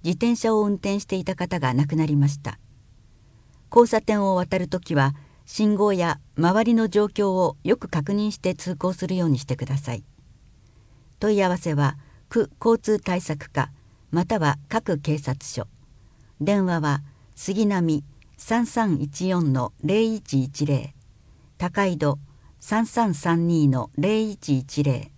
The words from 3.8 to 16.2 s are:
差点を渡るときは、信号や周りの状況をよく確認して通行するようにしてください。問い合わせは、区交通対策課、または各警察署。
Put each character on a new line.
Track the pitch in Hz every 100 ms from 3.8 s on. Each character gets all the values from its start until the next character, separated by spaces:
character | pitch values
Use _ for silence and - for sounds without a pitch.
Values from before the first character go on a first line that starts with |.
| 240
差 | 220
点 | - 214
を | 196 185
渡 | 180 190
る | 175
と | 180
き | - 147
は、 | 135 143 - _ -
信 | - 214 208
号 | 208
や | 190 170 147 - -
周 | 170 196
り | 226
の | 226 220
状 | 202 208
況 | 208 202
を | 185 175 -
よ | - 233
く | 180
確 | 160 147
認 | 202 208
し | 202
て | 185
通 | 180 - 185
行 | 180
す | 180 185
る | 185
よ | 170
う |
に | 131
し | -
て | 127
く | 113
だ | 135
さ | 135
い。 | 120 - - - - - - - _ - - - -
問 | 208 208
い |
合 | 190
わ | 180
せ | 170
は、 | 147 143 - - - -
区 | 233 - -
交 | 233 226
通 | - 214
対 | - 180
策 | - 147 -
課、 | - 131 - - _ _
ま | 165 180
た | 220
は | 156 143 -
各 | 226 220 156
警 | 147 147
察 | 143 135 -
署。 | - - - - - - -